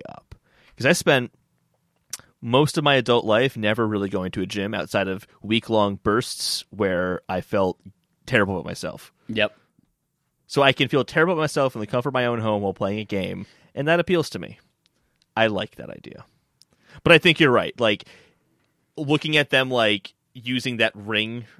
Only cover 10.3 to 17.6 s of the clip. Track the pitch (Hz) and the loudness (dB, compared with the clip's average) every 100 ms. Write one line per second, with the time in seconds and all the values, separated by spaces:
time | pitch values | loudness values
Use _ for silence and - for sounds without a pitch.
10.3 | _ - - 135 - 131 143 120 165 165 | _ -4 0 0 0 -2 -2 -2 0 0
11.3 | 165 156 156 135 117 104 123 135 131 123 | 0 -4 -2 -2 -4 -6 -6 -4 -2 -2
12.3 | 117 110 107 98 92 101 104 104 98 92 | -2 -2 -2 -2 -4 -4 -6 -6 -6 -6
13.3 | 92 - _ _ - 143 170 165 175 147 | -8 -14 _ _ -6 0 0 2 0 -2
14.3 | 95 78 - _ _ _ _ _ _ _ | -6 -12 -16 _ _ _ _ _ _ _
15.3 | - 113 98 107 - - - - - - | 0 2 2 -6 -10 -16 -16 -18 -20 -20
16.3 | _ _ _ _ _ _ - - 165 180 | _ _ _ _ _ _ -2 4 6 6
17.3 | 156 151 117 | 6 6 4